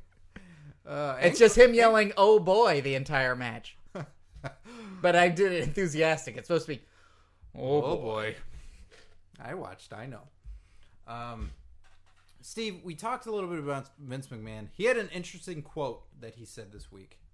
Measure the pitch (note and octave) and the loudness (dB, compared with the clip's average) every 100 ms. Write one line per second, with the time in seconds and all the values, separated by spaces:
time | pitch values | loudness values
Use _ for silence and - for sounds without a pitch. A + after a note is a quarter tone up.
0 | - _ - - F#3 E3 D3 - - C#3+ | -20 _ -20 -20 -20 -20 -20 -20 -12 -8
1 | D3 B2+ E3+ - A3 G#3 A#3+ A#3 A3+ A3 | -6 2 2 6 6 10 8 8 6 6
2 | G#3 G#3 G3+ G#3+ F3 G3+ A3+ D3+ C#3 C3+ | 2 4 6 6 6 4 4 2 0 -4
3 | C#3 C#3+ C3 B2 A#2+ A2+ - - - F#3+ | -2 0 0 -2 -6 -8 -14 -20 -16 -14
4 | D3+ - - - C3+ - A3 A#3+ G#3+ F#3+ | -14 -18 -20 -16 -16 -16 -20 -18 -16 -2
5 | F3 E3+ F3 E3+ G3 F3 D3+ - F#3 D3 | 4 6 4 4 0 0 -2 -2 -2 2
6 | D#3+ D#3 - B2 - E3 C3+ C#3 - _ | 2 0 -4 -12 -2 -2 -2 -12 -14 _
7 | _ _ _ _ - - C3 D3 C#3 E3+ | _ _ _ _ -20 -8 0 0 0 -2
8 | A#2+ G#2+ G#2+ - - - - - - - | -4 -4 -6 -8 -12 -14 -16 -20 -20 -20
9 | - - - - A#2 F3+ - F#2+ - G#2+ | -20 -20 -20 -18 -14 -12 -12 -16 -18 -16
10 | B2 A2+ A#2 _ - - _ - - - | -14 -16 -20 _ -20 -20 _ -20 -20 -20
11 | - A#2 A#2+ A#2 G#2+ - - - - - | -16 -14 -12 -12 -12 -14 -20 -20 -20 -20
12 | _ _ _ - - - A3 F3+ F3+ D#3+ | _ _ _ -20 -16 -8 -8 -8 -14 -10
13 | A3 B3+ A3+ G#3+ F#3 E3+ C#3+ C#3 C3+ - | -8 -8 -6 -8 -6 -6 -6 -8 -8 -18
14 | C#3+ C3 C3+ A#2 A2 A2 G#2+ - G#3+ B3 | -14 -12 -12 -14 -14 -14 -14 -4 -2 -2
15 | G3 F3+ F3 F3+ - E3 D3 - C#3 A#2 | -4 -10 -12 -14 -14 -14 -12 -8 -8 -10
16 | - C#3+ A#2 A#2 A2+ - G2+ G2+ - G2 | -18 -20 -20 -20 -20 -18 -18 -18 -20 -20
17 | F#2+ - - | -20 -20 -20